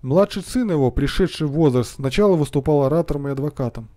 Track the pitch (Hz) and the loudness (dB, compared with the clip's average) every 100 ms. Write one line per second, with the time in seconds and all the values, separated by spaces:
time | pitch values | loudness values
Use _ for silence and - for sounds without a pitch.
0 | 131 156 202 - 175 254 240 160 131 123 | 0 2 2 -2 -6 -4 0 2 2 0
1 | 139 - 185 - 151 143 160 127 117 - | -2 0 -2 0 -4 2 4 4 -2 -4
2 | 135 131 208 180 143 147 135 147 135 156 | -4 2 4 4 2 -2 0 2 2 0
3 | 165 147 139 135 143 - 127 117 110 | -2 -4 -4 -4 -6 -4 -6 -6 -16